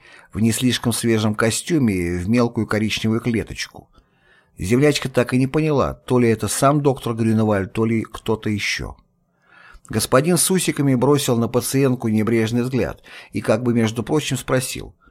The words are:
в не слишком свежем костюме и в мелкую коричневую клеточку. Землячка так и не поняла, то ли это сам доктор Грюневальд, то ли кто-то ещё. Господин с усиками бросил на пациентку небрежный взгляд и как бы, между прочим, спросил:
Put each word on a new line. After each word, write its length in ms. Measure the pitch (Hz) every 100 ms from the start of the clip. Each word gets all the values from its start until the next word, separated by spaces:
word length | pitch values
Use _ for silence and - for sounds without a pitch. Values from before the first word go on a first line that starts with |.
| - - -
в 80 | -
не 140 | 113
слишком 400 | 110 127 117 123
свежем 420 | 113 120 110 107 104
костюме 580 | 113 113 - 170 120
и 240 | 95 87 87
в 100 | 90
мелкую 360 | 120 120 120 104
коричневую 540 | 107 107 - 110 110
клеточку. 720 | 123 110 87 76 - - - _ _ _ _ _ _ -
Землячка 520 | 90 120 147 143 139
так 240 | 127 117
и 40 | 127
не 100 | 135
поняла, 460 | 156 156 139 85
то 260 | 67 - 123
ли 100 | 117
это 180 | 110 104
сам 340 | - 139 151
доктор 340 | 143 123 - 113
Грюневальд, 580 | 113 110 110 104 92
то 100 | -
ли 200 | 110 113
кто-то 460 | - - - 107 107
ещё. 460 | 104 - - 62 - _ _ _ _ _ - - - -
Господин 480 | 107 - 127 151 175
с 120 | -
усиками 460 | 185 170 151 143 131
бросил 400 | 127 147 139 117
на 140 | 117
пациентку 580 | 123 113 135 135 123 117
небрежный 540 | 107 107 117 113 120
взгляд 420 | 120 127 80 - - - -
и 80 | -
как 220 | 107 113
бы, 100 | 123
между 300 | 117 110 117
прочим, 340 | 110 151 143 131
спросил: 580 | - 131 127 - 50 - _